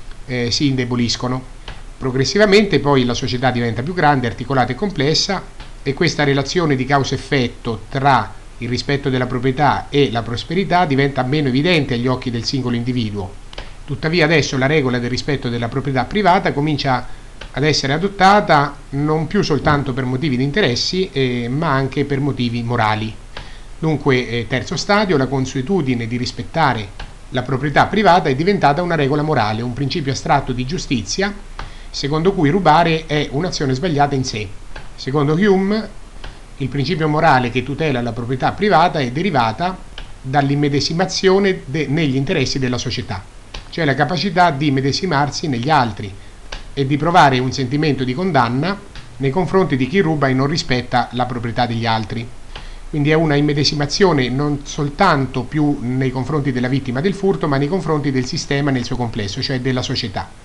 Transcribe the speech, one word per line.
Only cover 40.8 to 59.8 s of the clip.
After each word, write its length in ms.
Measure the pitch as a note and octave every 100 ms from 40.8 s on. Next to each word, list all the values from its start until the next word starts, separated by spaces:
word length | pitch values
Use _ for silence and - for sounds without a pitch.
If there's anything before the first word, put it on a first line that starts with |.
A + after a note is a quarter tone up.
| C#3 D#3+ F#3 - F#3 F#3+ G3+ F#3+ -
de-, 220 | D3 C3+
negli 280 | D3+ D3+ C3
interessi 440 | C3+ F3+ B2+ D3
della 180 | B2+ B2
società, 460 | B2+ B2 A#2+ G2 - - - - -
cioè 140 | -
la 120 | D#3 C3
capacità 560 | C#3 F3 G3 E3+ F3
di 180 | C#3 D3+
medesimarsi 800 | C3+ C#3 C3 F#3 C#3 C#3+ - D#3+
negli 220 | A#2+ B2
altri 440 | D#3 A#2+ G2+ G#2 - - - - - -
e 120 | - C#3
di 100 | D3
provare 440 | D#3 F3 D3 B2+
un 120 | B2+
sentimento 520 | A2+ B2+ D3 D#3 A#2+
di 100 | B2+
condanna 640 | B2+ F#3 C#3+ A#2 B2 E3 G3+ - - - -
nei 140 | C3+
confronti 440 | C#3 F3+ F#3+ F3 C3+
di 120 | B2+
chi 120 | F#3
ruba 280 | D#3+ D#3 C#3
e 60 |
non 120 | C3 C#3
rispetta 640 | E3 - B2+ A#2+ B2 A#2
la 120 | A#2+ A#2
proprietà 400 | B2 A#2 A2+ B2
degli 220 | A#2 A2+
altri. 400 | A2+ G#2+ A2 A#2 - - - - - -
Quindi 180 | D3+ C#3+
è 60 | D#3
una 180 | D#3+
immedesimazione 960 | C#3+ D3 C#3+ C3+ D3+ C#3+ - F#3+ D3+ B2
non 300 | B2+ D3 C#3+
soltanto 800 | - - C#3+ - F#3+ D3+ B2+ C3
più 380 | A#2 D3+ D3 D3
nei 300 | A#2+ B2+ C3
confronti 400 | C3 B2+ D3+ C3+
della 160 | B2 B2
vittima 340 | C#3 C3 B2
del 140 | F3+ G3
furto, 320 | F#3+ F#3+ E3
ma 100 | C#3
nei 100 | C#3+
confronti 440 | F#3+ D#3+ D3+ C#3+
del 140 | B2+ B2
sistema 440 | E3+ - C#3+ C#3+
nel 160 | C3 A#2
suo 100 | A2+
complesso, 460 | A#2+ A#2+ G2+ -
cioè 180 | A2+ C3
della 220 | B2 B2+